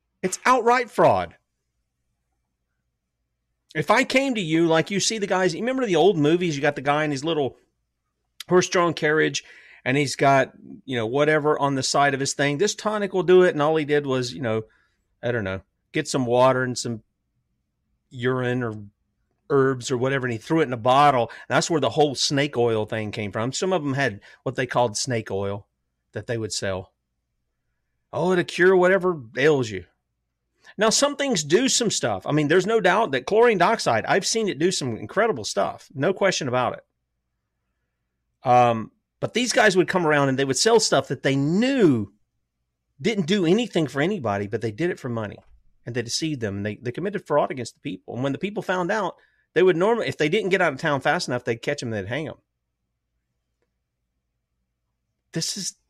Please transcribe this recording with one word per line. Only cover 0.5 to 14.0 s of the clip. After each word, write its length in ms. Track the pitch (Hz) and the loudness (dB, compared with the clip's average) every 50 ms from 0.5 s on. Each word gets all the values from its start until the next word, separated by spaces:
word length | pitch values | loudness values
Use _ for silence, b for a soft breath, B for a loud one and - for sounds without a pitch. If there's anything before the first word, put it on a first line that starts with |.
| 254 254 214 233 247 254 247 214 | 2 4 4 2 2 2 0 -2
fraud. 480 | - - 170 135 104 92 87 80 - _ _ _ _ _ _ _ _ _ _ _ _ _ _ _ _ _ _ _ _ _ _ _ _ _ _ _ _ _ _ _ _ _ _ _ _ _ _ _ _ _ _ _ _ _ _ _ - | 0 4 4 4 4 2 0 -6 -10 _ _ _ _ _ _ _ _ _ _ _ _ _ _ _ _ _ _ _ _ _ _ _ _ _ _ _ _ _ _ _ _ _ _ _ _ _ _ _ _ _ _ _ _ _ _ _ -8
If 160 | 156 151 - | -4 0 0
I 140 | 208 254 262 | 2 2 2
came 320 | - - 262 277 277 233 | 0 0 0 0 0 -2
to 40 | 214 | -4
you, 260 | 170 156 160 165 170 | -2 0 0 2 2
like 240 | 160 160 160 160 - | 4 2 2 0 0
you 100 | 202 185 | -2 -2
see 180 | - - 220 220 | -2 -2 -2 -2
the 80 | 202 | -2
guys, 260 | 202 190 185 185 175 | -2 0 0 0 0
you 80 | 165 - | -2 -2
remember 240 | 214 247 262 262 254 | -4 -4 -2 -2 0
the 120 | 208 175 | 0 4
old 200 | 151 160 - 180 | 4 4 4 4
movies, 380 | 156 143 151 170 175 180 170 147 | 4 2 2 2 2 0 -2 -2
you 80 | 139 | -2
got 140 | 147 143 - | -2 -2 -2
the 40 | - | -2
guy 220 | 127 143 143 151 | -2 -2 0 0
in 80 | 156 151 | 0 -2
his 140 | 143 127 143 | -4 -4 -4
little 320 | 165 160 151 135 120 - _ _ _ _ _ _ _ _ _ _ _ _ _ _ _ _ - - - | -4 -2 -2 -2 -4 -6 _ _ _ _ _ _ _ _ _ _ _ _ _ _ _ _ -12 -2 2
horse-drawn 460 | 175 180 180 - - 185 175 170 147 | 2 2 2 2 0 0 0 0 0
carriage, 480 | - 160 151 156 156 151 151 147 - B B B B B B B B B | -2 0 0 2 2 0 0 -2 -6 B B B B B B B B B
and 120 | 123 131 | -2 0
he's 180 | 147 143 127 - | 0 0 -2 -2
got, 380 | - 147 135 131 131 131 - - - - - 131 - - | 0 2 4 4 4 2 0 -4 -16 -20 -20 -20 -16 -10
you 120 | 139 131 | -6 -4
know, 100 | 120 110 | -4 -2
whatever 520 | 110 127 143 151 151 156 151 143 151 151 - | 0 0 2 2 2 2 2 2 2 2 2
on 160 | 143 139 139 | 0 0 0
the 80 | 131 | -2
side 320 | 123 - - 147 143 143 135 | -2 0 0 2 2 2 2
of 60 | 131 | 0
his 140 | 139 - - | -2 -4 -2
thing. 240 | - 143 143 147 143 | -2 -2 0 0 0
"This 180 | 202 208 - | -2 -2 -2
tonic 360 | - - 208 214 208 202 196 | -4 -6 -4 -4 -4 -4 -4
will 120 | 196 185 165 | -2 0 4
do 180 | 165 185 185 | 6 8 8
it," 80 | 180 180 | 6 6
and 100 | - 147 | 4 2
all 140 | 143 156 160 | 2 2 2
he 100 | 160 147 | 0 0
did 220 | 139 147 147 | 0 0 0